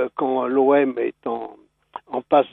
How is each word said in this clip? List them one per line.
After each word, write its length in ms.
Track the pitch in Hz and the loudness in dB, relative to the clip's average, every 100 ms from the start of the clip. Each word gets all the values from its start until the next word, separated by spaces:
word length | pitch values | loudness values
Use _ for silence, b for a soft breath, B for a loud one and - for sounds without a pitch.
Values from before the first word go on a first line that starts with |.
| 123 | -4
quand 320 | - 135 131 123 | -4 -2 -2 0
l'O 280 | 135 131 | 2 4
M 200 | 143 135 117 | 4 2 -2
est 280 | 120 - 127 | -6 -6 -8
en, 300 | 117 110 - _ _ _ - - | -8 -10 -18 _ _ _ -20 -10
en 120 | 127 | -10
passe 260 | - 147 127 | 0 2 0